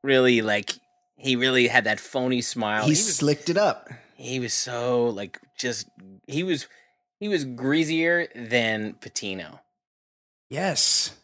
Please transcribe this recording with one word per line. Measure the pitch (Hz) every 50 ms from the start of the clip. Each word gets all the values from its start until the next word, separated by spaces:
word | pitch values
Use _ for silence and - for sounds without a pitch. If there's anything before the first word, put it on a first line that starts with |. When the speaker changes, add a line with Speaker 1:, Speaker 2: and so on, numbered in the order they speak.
| -
Speaker 1:
Really, | 135 135 131 127 127 123 117
like, | 110 107 104 104 101 - - - _ _ _ _ _ _ _
he | _ - 131 131
really | 120 123 131 127 127 123 117
had | 117 127 110
that | 107 107 101
phony | - - - 135 127 127 127 123
smile. | 117 - - 123 113 104 107 107 107
Speaker 2:
He |
Speaker 1:
He | 131 151
was | 147 - - -
Speaker 2:
slicked | - 147 147 147 147 - -
it | 170 196
up. | 208 180 127 - - - 127 - - _ _
Speaker 1:
He | _ 123 120 127 131
was | 123 113 -
so, | - - 127 123 120 120 123 123 123 120
like, | 120 110 98 104 98 - - _ _ _ -
just, | - 123 117 107 107 - _ - 95 95 95 95 _
he | - 131 151 180
was, | 190 170 139 - - - - _ _ _ _ _ _ _ _
he | 208 208
was | 202 165 143
greasier | 131 123 120 127 135 143 160 160 151 165 160 160 165 175 175 170 - -
than | 120 120 113 123 123 117 113 110 107 107 107 -
Patino. | _ - - _ - - 101 95 95 92 78 - - _ _ _ _ _ _ _ _ _ _ _ _ _ _ _ _ _ _
Speaker 2:
Yes. | - 147 185 196 151 - - - - - - - - _